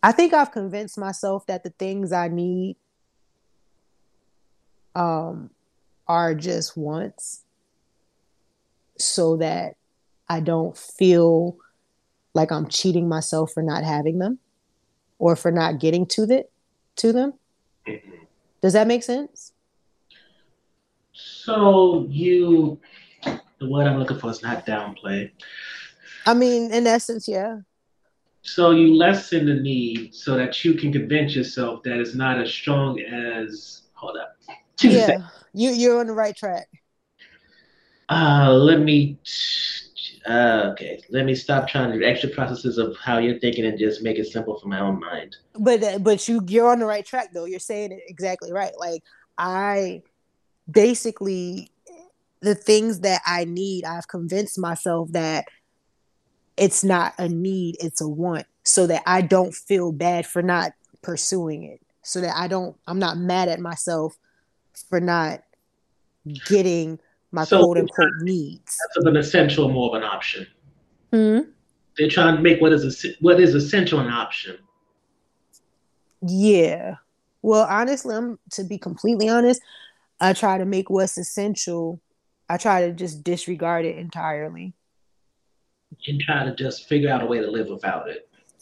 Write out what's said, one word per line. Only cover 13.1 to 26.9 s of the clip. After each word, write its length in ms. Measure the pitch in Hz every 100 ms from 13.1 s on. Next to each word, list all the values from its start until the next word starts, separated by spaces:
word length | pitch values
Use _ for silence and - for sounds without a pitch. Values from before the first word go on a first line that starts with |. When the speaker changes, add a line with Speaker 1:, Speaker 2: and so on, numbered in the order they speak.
| 160 160 160 160
Speaker 1:
for 100 | -
not 200 | 160 151
having 360 | 156 147 147 170
them 180 | 190 254 _ _ _ _ _ _ _ _
or 180 | 170 165
for 160 | 175
not 280 | 170 160 156
getting 260 | 160 170 180
to 180 | - 214
the, 200 | 262 - _ _ _ _ -
to 140 | 226
them. 220 | 233 277 269 _ _ _ _ -
Speaker 2:
Mm-hmm. 240 | 107 - 87 82 _ _ _
Speaker 1:
Does 120 | 190
that 140 | 190 220
make 160 | 240
sense? 500 | 240 247 294 _ - _ _ _ _ _ _ _ _ _ _ _ _ _ _ _ _
Speaker 2:
So 920 | - - - - 214 202 190 185 170 139
you, 720 | 143 180 180 175 165 151 - _ - - _
the 460 | - - _ _ 131
word 180 | 143 143
I'm 100 | 135
looking 220 | 131 131
for 100 | 117
is 140 | 110
not 220 | 117 120 -
downplay. 680 | 107 104 98 98 98 101 _ - - - - - _ - - -
Speaker 1:
I 60 |
mean, 380 | 240 247 240 233
in 140 | 226
essence, 400 | 233